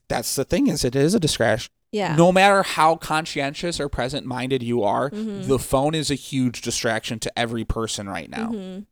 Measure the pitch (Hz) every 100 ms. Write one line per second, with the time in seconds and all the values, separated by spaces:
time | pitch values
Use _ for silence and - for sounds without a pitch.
0 | - - - - 131 175 277 151 127 135
1 | 151 214 156 - 110 117 - _ _ 208
2 | 175 147 175 185 196 196 185 - 160 160
3 | - 156 165 147 139 156 175 160 147 -
4 | 123 139 127 123 131 135 120 120 101 120
5 | 135 208 220 202 190 131 - 135 147 160
6 | 143 135 - 135 127 113 120 - 117 110
7 | - 113 - - 117 117 107 117 110 -
8 | 101 90 - - 226 220 185 185 208